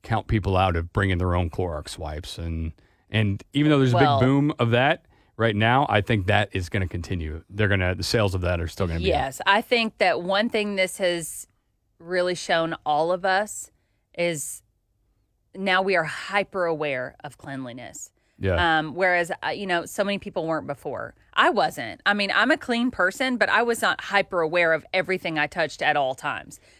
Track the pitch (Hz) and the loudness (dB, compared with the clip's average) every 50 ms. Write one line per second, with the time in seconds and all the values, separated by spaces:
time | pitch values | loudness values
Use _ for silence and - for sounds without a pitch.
0 | - - 113 107 - - 117 110 87 101 95 92 95 95 87 85 82 85 - 107 | -6 -4 -4 -4 -2 0 0 0 0 2 2 4 4 4 2 0 -2 -2 -2 0
1 | 98 98 92 85 90 90 87 87 90 80 - - 90 87 80 73 71 - - - | 0 2 2 0 0 0 2 0 0 -2 -2 -4 -4 -4 -4 -8 -10 -10 -12 -10
2 | 80 76 76 76 - - - - 85 82 82 82 82 80 - _ _ _ _ _ | -10 -8 -8 -10 -10 -12 -12 -10 -8 -6 -4 -4 -6 -6 -8 _ _ _ _ _
3 | _ _ - 110 110 101 98 101 - - - 143 147 151 151 139 135 127 120 - | _ _ -2 0 0 0 0 -2 -6 -4 -2 2 4 4 6 6 4 4 4 4
4 | - 151 143 135 135 131 135 139 143 147 151 - 120 117 117 120 127 143 165 - | 4 4 4 4 4 4 4 4 2 2 0 0 2 2 4 4 4 2 2 0
5 | - _ _ _ _ _ _ - 110 117 104 104 110 113 123 135 147 - 104 107 | -4 _ _ _ _ _ _ -2 0 0 2 2 2 4 4 4 4 4 2 2
6 | 101 - 120 107 90 98 101 101 107 - - 98 87 - - 104 95 90 - 87 | 2 2 0 0 2 2 2 2 2 0 -2 -4 -4 -2 -2 -2 -2 -2 -4 -6
7 | 82 - 95 90 80 78 73 82 - - 95 98 107 98 101 95 92 90 92 85 | -6 -6 -6 -6 -6 -6 -8 -10 -14 -10 -4 0 0 2 2 2 2 0 0 -2
8 | 98 - - 117 107 101 92 92 90 90 90 85 85 85 - - 98 85 82 82 | -2 0 0 2 2 2 0 0 0 -2 -2 -2 -2 -4 -4 -4 -2 -2 -2 0
9 | 82 190 156 143 131 135 131 - - - 196 214 233 - 247 233 226 220 - - | 0 0 0 0 0 -2 -6 -2 0 2 2 2 2 2 0 0 0 -2 0 0
10 | 202 185 156 170 175 170 - 196 220 233 - 220 208 208 202 190 185 180 - - | 2 2 2 2 0 0 0 0 0 0 0 -2 -2 -2 0 0 -2 -2 -2 -2
11 | 202 180 175 170 165 - - - - - _ _ _ _ _ _ _ _ _ _ | -2 0 0 -2 -4 -8 -12 -14 -16 -18 _ _ _ _ _ _ _ _ _ _
12 | 170 170 185 180 180 180 180 - - - 180 165 165 160 170 - - 151 147 147 | -10 -4 0 0 2 0 0 -2 -2 0 2 2 2 0 -2 -4 -2 0 2 2
13 | 160 170 180 180 185 190 185 190 214 208 - - - - _ _ _ _ _ _ | 2 2 0 0 0 0 2 0 0 -2 -6 -12 -14 -16 _ _ _ _ _ _
14 | _ _ _ - 175 175 170 147 - - - - - _ _ _ _ _ _ _ | _ _ _ -2 -2 -2 -2 -4 -6 -10 -12 -14 -18 _ _ _ _ _ _ _
15 | _ _ _ _ _ _ _ _ _ _ - 190 190 196 185 190 190 196 196 175 | _ _ _ _ _ _ _ _ _ _ -12 -6 0 2 2 2 2 2 2 2
16 | 160 151 - - - - 196 208 196 - - 196 175 170 165 147 151 147 135 127 | 0 0 -4 -8 -8 -4 -2 -2 -2 -2 -2 -2 -2 -2 0 -2 -2 -2 -2 -4
17 | 127 135 - - - 147 - - - 147 139 135 131 123 117 127 120 - - - | -6 -8 -10 -14 -16 -16 -16 -16 -14 -12 -10 -10 -10 -10 -12 -12 -14 -16 -16 -16
18 | - - _ _ _ _ _ _ - 95 92 165 175 165 160 160 156 160 - 175 | -18 -18 _ _ _ _ _ _ -2 0 2 2 4 4 4 2 2 -2 -2 0
19 | 190 185 180 175 175 165 180 - - - 147 185 202 190 175 170 - - - - | 2 2 2 2 0 -2 -4 -6 -4 -6 -6 -4 -4 -2 -2 -2 -2 -4 -4 -4
20 | 202 196 202 190 - - - - 160 160 160 156 - - 143 - - 151 127 104 | -2 -2 -2 -4 -6 -8 -6 -6 -4 -2 -2 -4 -4 -6 -10 -10 -8 -8 -8 -8
21 | 113 - - _ _ _ _ - 165 220 254 208 165 156 - - 123 110 90 - | -10 -12 -14 _ _ _ _ 2 2 4 4 2 0 0 -2 -6 -8 -10 -10 -4
22 | _ 196 202 202 202 196 - - 214 254 320 302 - - 240 233 240 254 - - | _ 0 0 2 0 0 2 2 2 2 2 0 -2 -2 -2 -2 -2 -2 0 0
23 | 185 180 190 - 262 262 247 226 208 - - 208 240 240 233 233 - 196 160 - | 0 0 0 -2 -2 -2 0 0 0 2 2 2 2 0 0 0 0 0 0 -2
24 | - - 190 202 196 - - 180 165 156 160 175 170 165 160 156 - - - 185 | -4 0 2 2 2 2 0 0 0 2 2 4 4 4 4 2 0 -2 -2 -2
25 | 180 - 190 180 - 180 160 156 147 147 - 180 160 147 - - 151 147 151 147 | 0 0 -2 -4 -4 -4 -2 -2 -2 -2 -2 -2 -2 -2 -2 -2 0 0 2 2
26 | 139 131 - - - 147 120 92 - - - - _ _ _ _ | 0 0 -2 -4 -6 -6 -6 -6 -8 -12 -18 -20 _ _ _ _